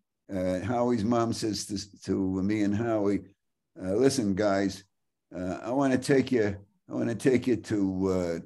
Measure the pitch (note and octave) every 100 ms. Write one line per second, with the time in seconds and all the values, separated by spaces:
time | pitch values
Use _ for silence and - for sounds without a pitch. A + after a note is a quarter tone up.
0 | _ _ - G2 F#2 F#2 G2 B2 B2 A#2
1 | G#2 A#2+ A#2 A2 A2 G2+ - G2 - -
2 | - G2 F#2+ F#2+ G2 G#2+ G2+ G2+ A#2 A2
3 | G2+ G2+ - _ _ _ _ - F#2 G#2
4 | C3+ B2 G#2 F#2+ G#2 G2 G2 G2 - _
5 | _ _ _ F2 F#2 D#2 - C3 C#3 B2+
6 | B2+ C3+ - A#2+ G#2 F#2+ - _ - B2
7 | A#2+ A2+ C3+ B2+ B2+ A2+ - G#2+ G2 F#2
8 | F#2+ F#2 F2 E2+